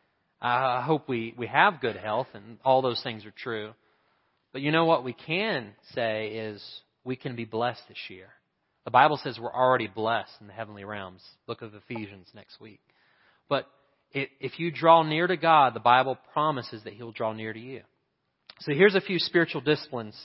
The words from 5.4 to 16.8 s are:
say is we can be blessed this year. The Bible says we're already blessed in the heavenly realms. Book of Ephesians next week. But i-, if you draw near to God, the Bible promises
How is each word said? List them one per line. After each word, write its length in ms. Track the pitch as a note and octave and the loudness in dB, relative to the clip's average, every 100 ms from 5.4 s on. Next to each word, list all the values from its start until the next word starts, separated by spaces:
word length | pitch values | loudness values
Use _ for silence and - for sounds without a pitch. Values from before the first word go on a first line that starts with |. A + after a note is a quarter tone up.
| A3 D#3+ G#2 G2+ - | -2 -4 -6 -16 -12
say 380 | - A#2 G#2+ G#2+ A2 | -4 -2 -2 -4 -6
is 260 | A2 G#2 - - _ _ B2 | -8 -10 -16 -20 _ _ -10
we 100 | B2+ | -8
can 200 | C#3+ A#2+ | -8 -10
be 80 | A2+ | -8
blessed 360 | A2 A#2+ A#2 - | -4 -4 -4 -12
this 100 | - - | -18 -16
year. 180 | F#2 F#2+ _ _ _ _ _ | -18 -20 _ _ _ _ _
The 80 | - | 0
Bible 240 | B2 D3 D3 | 4 6 4
says 240 | C#3+ A2+ | -4 -8
we're 140 | A2+ | -6
already 340 | - B2+ B2+ G#2+ | 2 4 4 0
blessed 460 | G#2 A2 A2+ F#2+ - | -4 -2 -2 -4 -16
in 60 | G#2 | -18
the 60 | |
heavenly 300 | G2+ G#2+ G#2 | -14 -12 -12
realms. 380 | G2 G#2 F#2+ F#2 - _ - | -12 -10 -12 -16 -20 _ -14
Book 140 | A#2 | -12
of 120 | A2+ | -14
Ephesians 540 | G#2 - A#2 G2+ G2 F2 G#2+ | -16 -12 -10 -12 -16 -20 -20
next 240 | G2 - | -20 -20
week. 220 | A2 G2+ _ _ _ _ _ _ - | -20 -20 _ _ _ _ _ _ -4
But 220 | C#3 - _ _ _ _ | -4 -4 _ _ _ _
i-, 160 | C#3 C3+ _ | -8 -8 _
if 180 | C3 - | -10 -6
you 100 | E3 | -6
draw 340 | C3 E3 E3 | 2 8 8
near 240 | D#3 D#3 F3+ | 6 0 0
to 100 | F3 | 0
God, 360 | E3 D#3+ C3 | 4 6 6
the 60 | A2+ | 4
Bible 380 | A#2+ B2 C3 B2+ _ | 4 6 4 -4 _
promises 500 | - D3+ C#3 A2+ A2+ | -2 0 -2 -8 -14